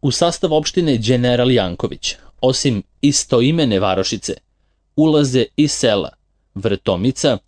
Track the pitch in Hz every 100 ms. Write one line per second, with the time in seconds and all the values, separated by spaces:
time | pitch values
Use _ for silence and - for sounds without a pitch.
0 | 143 123 170 165 185 156 151 - 165 123
1 | 110 123 123 123 123 120 95 90 113 -
2 | - - - _ 127 131 143 107 - _
3 | 143 139 - 123 123 165 143 98 98 95
4 | 95 104 - - _ _ _ _ _ -
5 | 160 151 143 127 117 - 147 - 123 101
6 | 76 _ _ _ _ - 98 98 - 90
7 | 110 - 147 113